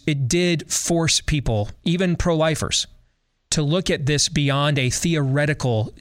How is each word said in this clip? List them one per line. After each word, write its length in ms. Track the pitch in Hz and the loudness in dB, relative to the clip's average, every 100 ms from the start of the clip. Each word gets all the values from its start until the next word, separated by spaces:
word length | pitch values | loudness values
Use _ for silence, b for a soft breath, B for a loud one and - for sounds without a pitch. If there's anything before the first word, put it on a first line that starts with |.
| - | 0
it 220 | 143 127 | -2 0
did 420 | 175 180 165 - | 2 2 0 -2
force 480 | - - 170 156 - | -6 0 0 2 0
people, 480 | - 151 123 110 104 - | 0 -2 0 -2 -2 -6
even 320 | - 175 185 170 | -2 0 0 0
pro-lifers, 720 | 180 160 160 151 - - - - _ _ _ _ - | 0 2 2 0 -2 -2 -4 -10 _ _ _ _ -6
to 120 | - | -2
look 280 | 143 175 185 | 0 0 0
at 160 | 151 139 | -2 0
this 240 | 147 - | 0 0
beyond 500 | 165 139 139 143 143 | 0 0 2 2 2
a 100 | 127 | 0
theoretical 1040 | - 170 156 139 139 147 147 131 110 107 - | 0 0 0 0 0 0 0 0 0 -2 -6